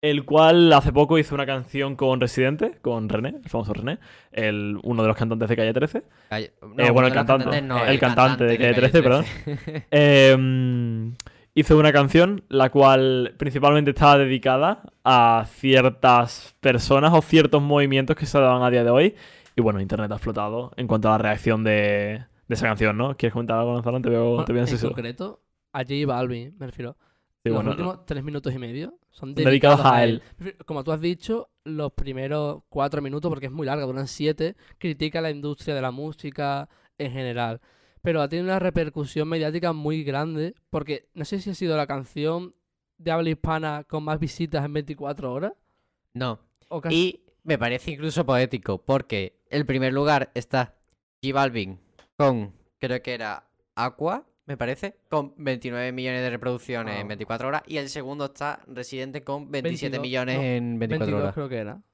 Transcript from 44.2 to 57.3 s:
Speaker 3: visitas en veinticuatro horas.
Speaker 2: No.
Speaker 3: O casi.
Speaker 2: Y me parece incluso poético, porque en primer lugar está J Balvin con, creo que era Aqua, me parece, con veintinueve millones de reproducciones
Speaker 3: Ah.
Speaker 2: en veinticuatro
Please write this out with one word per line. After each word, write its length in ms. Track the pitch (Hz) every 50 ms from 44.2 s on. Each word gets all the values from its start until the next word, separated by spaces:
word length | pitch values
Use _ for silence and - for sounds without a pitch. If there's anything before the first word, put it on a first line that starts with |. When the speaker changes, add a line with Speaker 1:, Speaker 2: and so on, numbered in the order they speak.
Speaker 3:
visitas 440 | 156 143 - - 165 160 - 151 139
en 80 | 147 147
veinticuatro 600 | 151 147 139 151 139 143 139 147 139 143 127 123
horas. 200 | 135 165 208 - _ _ _ _ _ _ _ _ _ _ _ _
Speaker 2:
No. 240 | 123 127 127 113 - _ _ _ _ _ _
Speaker 3:
O 120 | - 165
casi. 140 | 139 165 160
Speaker 2:
Y 240 | 165 180 185 180 - _ _ _ _ _
me 160 | 156 156 123
parece 320 | 113 120 120 127 - -
incluso 340 | 156 139 151 160 147 160 170
poético, 540 | 123 135 123 127 120 - 117 - - 98 92
porque 600 | _ - 135 135 131 _ - 101 95 92 _ _ _ _
en 160 | - 143 147
primer 260 | 131 135 131 131 131 127
lugar 380 | 139 143 147 151 139 135 - _
está 420 | 123 117 _ - 131 123 - _ _ _ _ _ _ _ _ _ _ -
J 100 | 135 131
Balvin 460 | 139 139 135 120 117 101 95 95 90 _ _ _ _ _ _ _
con, 360 | _ 147 139 127 117 104 101 - _ _ _ _ _
creo 240 | - 127 123 123 -
que 120 | - 123
era 300 | 117 113 107 101 73 _ _ _ _ _ _ _
Aqua, 500 | - 117 127 123 _ 147 165 196 262 320 _ _ _ _
me 100 | - 143
parece, 400 | 120 123 117 131 - - 196 196 _ _ _
con 260 | - 151 143 139 _
veintinueve 560 | _ 151 139 131 120 - 127 120 120 123 127 127
millones 300 | 127 127 127 127 127 127
de 80 | 127
reproducciones 640 | 117 117 110 127 123 120 - - 127 117 113 110 104
Speaker 3:
Ah. 40 | 101
Speaker 2:
en 80 | 101 101
veinticuatro 380 | 104 101 107 -